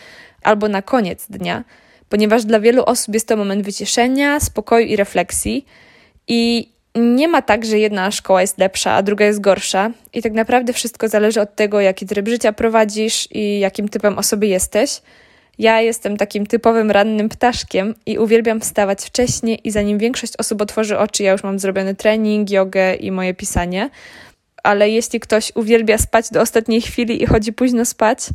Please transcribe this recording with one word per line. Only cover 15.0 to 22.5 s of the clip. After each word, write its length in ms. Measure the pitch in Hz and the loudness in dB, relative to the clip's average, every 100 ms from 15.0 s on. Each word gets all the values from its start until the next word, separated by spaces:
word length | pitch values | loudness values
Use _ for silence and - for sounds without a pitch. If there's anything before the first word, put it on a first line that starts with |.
| _ _ _ _ _ - | _ _ _ _ _ 0
Ja 220 | 220 226 | 2 4
jestem 360 | 226 233 208 208 | 2 -2 -6 -4
takim 300 | 208 208 202 | -4 -4 -2
typowym 440 | 233 226 226 214 | 2 2 2 2
rannym 380 | 202 220 214 220 | 2 2 0 -2
ptaszkiem 680 | - 240 247 - 185 202 220 - | 0 0 0 -4 -4 -4 -6 -6
i 120 | - | -2
uwielbiam 420 | 220 226 233 220 | 2 2 2 -2
wstawać 440 | - - 196 196 | -4 -2 0 -2
wcześnie 500 | - - 247 - 226 | -4 -2 -2 -2 -4
i 160 | 220 226 | -4 -2
zanim 280 | 208 208 208 | -2 0 0
większość 340 | 226 262 233 - | -2 -4 -8 -8
osób 240 | 233 208 | -6 -4
otworzy 380 | 208 - 214 202 | -4 -2 -2 0
oczy, 240 | 214 - | -2 0
ja 100 | 196 | 0
już 100 | 196 | 0
mam 160 | 196 196 | -2 -4
zrobiony 360 | 196 190 190 | -2 -2 -4
trening, 560 | 196 214 220 214 208 202 | 0 0 0 0 0 0